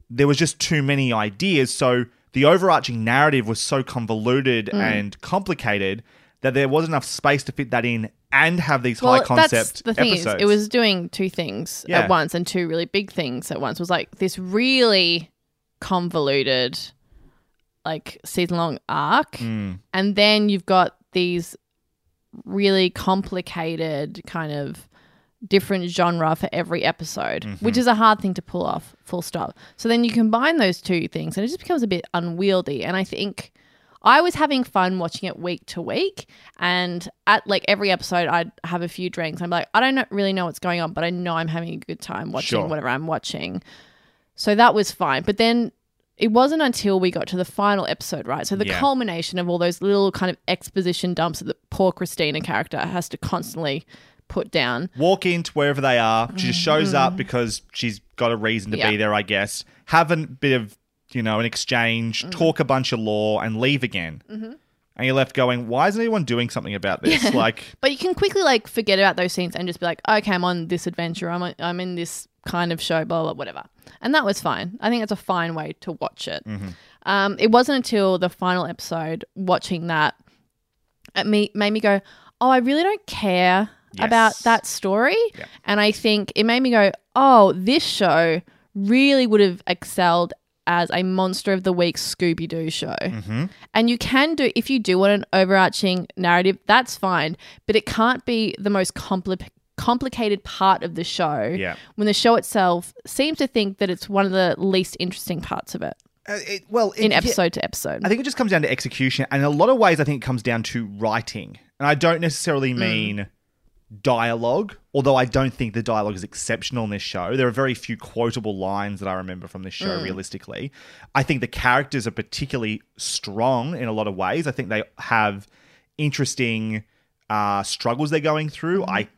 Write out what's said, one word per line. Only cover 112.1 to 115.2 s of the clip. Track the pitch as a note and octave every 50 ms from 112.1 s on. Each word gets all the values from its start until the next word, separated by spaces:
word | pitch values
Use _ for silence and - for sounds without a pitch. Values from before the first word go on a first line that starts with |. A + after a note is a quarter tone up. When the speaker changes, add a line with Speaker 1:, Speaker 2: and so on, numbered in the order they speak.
| E3+ D#3+
Speaker 1:
necessarily | E3 E3 C#3+ - - F3 D#3 C#3 C3+ C3 B2+
Speaker 2:
Mm. | A#2+
Speaker 1:
mean | A#2 A2+ A2 A2 G#2+ G#2+ G#2 G2+ G2+ - _ _ _ _ _ _ _ _ _ _ _ - A2 G#2
dialogue, | - C#3 B2 A#2 A#2 A#2 A#2 A#2 A#2 A#2 B2+ D#3+ G#3+ G3+ - - _ _ -
although | C#3 C3 C3+ C3+
I | C3